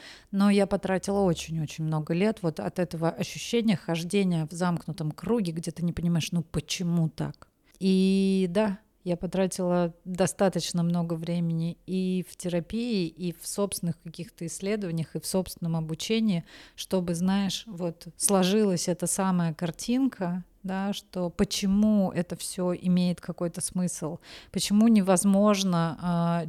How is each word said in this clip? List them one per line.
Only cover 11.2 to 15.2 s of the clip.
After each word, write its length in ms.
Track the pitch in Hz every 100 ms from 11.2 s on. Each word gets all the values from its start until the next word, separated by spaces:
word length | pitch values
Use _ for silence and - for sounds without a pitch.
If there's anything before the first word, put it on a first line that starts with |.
| 165 175 170 165 165 - -
и 400 | 185 185 185 170
в 80 | -
терапии, 680 | 175 175 151 220 240 202 165
и 260 | - 180 160
в 80 | -
собственных 560 | - 202 - 170 -
каких-то 440 | 170 165 170 - 165
исследованиях, 720 | - 196 214 180 165 156
и 20 |
в 60 | 160